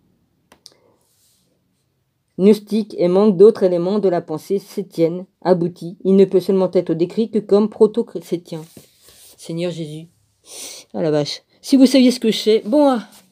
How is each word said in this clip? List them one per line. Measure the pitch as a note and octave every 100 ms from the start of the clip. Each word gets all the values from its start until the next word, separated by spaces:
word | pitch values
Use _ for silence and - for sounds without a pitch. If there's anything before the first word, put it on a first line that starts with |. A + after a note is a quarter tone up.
| _ _ _ _ _ _ _ _ _ _ _ _ _ _ _ _ _ _ _ _ _ _ _ -
gnostique | G3 G#3 - A3 G#3+ -
et | F3
manque | F#3 G#3+ F3
d'autres | G#3+ A3
éléments | F#3 F3 F3+ G#3
de | F#3
la | E3+
pensée | E3+ D#3 - G3
sétienne | - - F#3 - E3 F3+ F#3+ _
aboutie, | E3+ F3+ F3 F3 E3+ -
il | F#3+ G3
ne |
peut | F#3+ F#3
seulement | F3+ F#3+ F#3
être | F3+ F3
décrit | D#3+ F3 - A3+
que | A3
comme | G#3 G3+ G#3+
proto-sétien. | - G#3+ A#3 A#3 F3 - F3 - D#3+ D#3+ - - _ _ _ - -
Seigneur | - E3 F3
Jésus. | D#3+ D3+ D#3 E3 _ _ _ _ - - - -
Ah | G#3
la | E3
vache. | D3+ D3 - _ _
Si | - C4
vous | C4
saviez | C4+ B3
ce | B3
que | A3
je | -
sais, | G#3+ A3 G#3
bon, | D4 C#4 A#3+ - - _